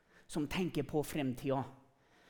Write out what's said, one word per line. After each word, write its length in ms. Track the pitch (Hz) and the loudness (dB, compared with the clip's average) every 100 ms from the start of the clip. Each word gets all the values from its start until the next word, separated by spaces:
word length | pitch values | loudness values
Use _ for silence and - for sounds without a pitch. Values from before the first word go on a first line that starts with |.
| _ - - | _ -20 -6
som 160 | 175 147 | -2 0
tenker 360 | 175 175 151 135 | 2 0 0 0
på 160 | 151 139 | 0 0
fremtiden. 600 | 160 135 123 143 135 123 - - _ _ - - | 0 0 0 0 0 0 -8 -20 _ _ -20 -20